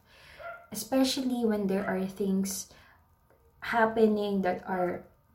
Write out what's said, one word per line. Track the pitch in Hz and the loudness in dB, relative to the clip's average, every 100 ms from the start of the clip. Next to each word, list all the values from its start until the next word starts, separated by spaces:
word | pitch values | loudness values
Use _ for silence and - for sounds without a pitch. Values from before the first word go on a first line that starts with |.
| _ - - - - - - | _ -20 -20 -16 -14 -16 -14
especially | - - 262 262 277 254 240 226 | -12 0 2 2 2 -2 0 0
when | 208 196 | 0 0
there | 196 196 | -2 -2
are | 190 190 | -2 -4
things | - 196 190 190 - - - - _ _ _ _ _ _ _ | -2 0 0 0 -4 -12 -18 -20 _ _ _ _ _ _ _
happening | - 226 220 226 214 208 202 196 | -2 2 4 6 4 4 0 0
that | 180 185 - | 0 -2 -4
are | 185 180 - - _ _ | -2 -2 -4 -12 _ _